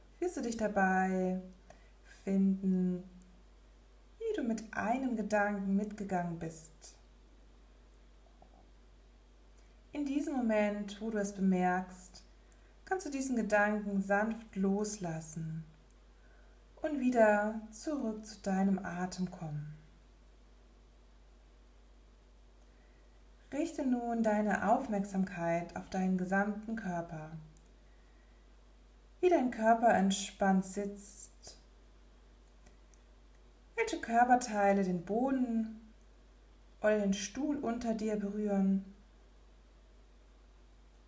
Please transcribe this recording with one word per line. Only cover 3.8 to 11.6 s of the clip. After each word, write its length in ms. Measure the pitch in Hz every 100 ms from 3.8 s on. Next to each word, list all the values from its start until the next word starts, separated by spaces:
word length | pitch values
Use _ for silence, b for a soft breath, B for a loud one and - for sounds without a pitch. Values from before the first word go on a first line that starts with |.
| - - - -
wie 180 | 453 370
du 60 |
mit 220 | 233 220 -
einem 420 | - 196 262 262 214
Gedanken 600 | 202 208 202 202 196 196
mitgegangen 640 | 214 - 196 180 175 165
bist. 560 | 160 - - - - - - - - - - - - - - - - - - - - - - - - - - - - - - b b b -
In 120 | 294
diesem 320 | 277 285 - 277
Moment, 640 | 226 214 208 208 202 -
wo 80 | 220
du 80 | 214
es 160 | 196
bemerkst, 920 | 190 190 185